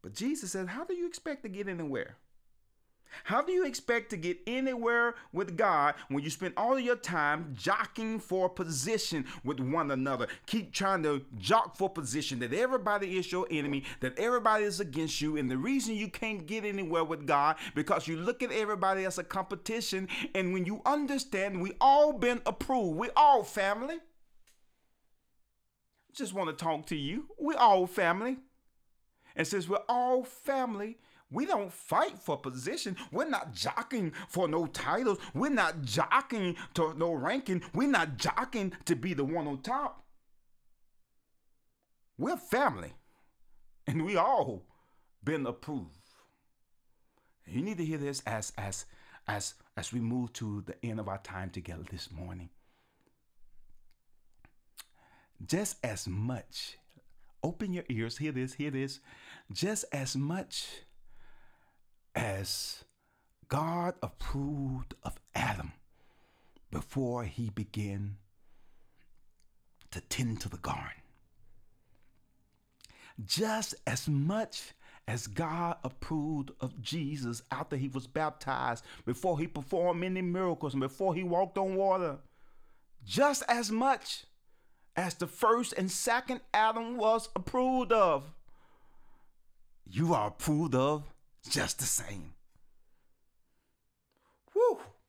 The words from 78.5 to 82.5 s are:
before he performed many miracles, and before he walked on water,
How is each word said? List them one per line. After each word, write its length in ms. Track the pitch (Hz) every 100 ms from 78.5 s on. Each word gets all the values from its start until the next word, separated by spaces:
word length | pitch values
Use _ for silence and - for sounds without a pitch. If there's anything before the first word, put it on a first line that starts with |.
| 127 127 117 - -
before 340 | - 123 180 151
he 80 | 170
performed 540 | - 135 185 175 170
many 220 | 185 185
miracles, 520 | 180 180 185 165 147
and 60 | 135
before 340 | 131 - 190
he 80 | 165
walked 340 | 180 175 190 196
on 200 | 190 190
water, 420 | 196 185 170 139 - - -